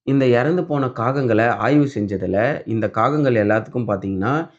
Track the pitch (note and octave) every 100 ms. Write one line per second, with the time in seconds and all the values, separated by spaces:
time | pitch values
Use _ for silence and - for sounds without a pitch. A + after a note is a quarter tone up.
0 | - C3+ B2+ A#2+ C#3+ F3+ E3 D3 B2+ A#2+
1 | A#2 C#3 B2+ G#2+ A#2+ G2 A2+ D3 C#3 G#2+
2 | G#2 F#2+ F#2 F#2+ B2+ E3 - A2+ G#2 A2
3 | B2 D3+ C#3 A2+ G#2 A2 - B2+ G#2+ G2
4 | G2 F#2+ G#2+ D3+ D#3+